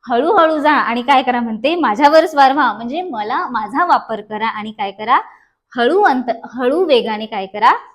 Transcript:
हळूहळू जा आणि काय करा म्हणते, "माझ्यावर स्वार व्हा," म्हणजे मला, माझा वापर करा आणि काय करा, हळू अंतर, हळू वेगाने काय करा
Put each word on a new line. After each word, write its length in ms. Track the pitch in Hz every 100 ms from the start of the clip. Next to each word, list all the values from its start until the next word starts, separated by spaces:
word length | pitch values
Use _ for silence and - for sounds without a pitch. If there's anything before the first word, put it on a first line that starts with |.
| -
हळूहळू 480 | 240 302 415 320 311
जा 140 | 294
आणि 300 | 277 208 233
काय 220 | 247 269
करा 160 | 262 240
म्हणते, 360 | 233 220 269 349
"माझ्यावर 500 | 269 208 294 320 330
स्वार 280 | 302 269
व्हा," 200 | 277 254
म्हणजे 280 | 214 240 302
मला, 460 | 370 233 208 285 370
माझा 380 | 240 214 262 349
वापर 360 | 262 - 214
करा 260 | 214 214 226
आणि 240 | 214 214
काय 200 | 214 202
करा, 280 | 202 214 285 - - _ _ _ 254
हळू 240 | 240 359
अंतर, 320 | 415 262 247 - -
हळू 300 | 233 254 311 359
वेगाने 400 | 247 214 214 220
काय 200 | 214 190
करा 260 | 208 233 427 -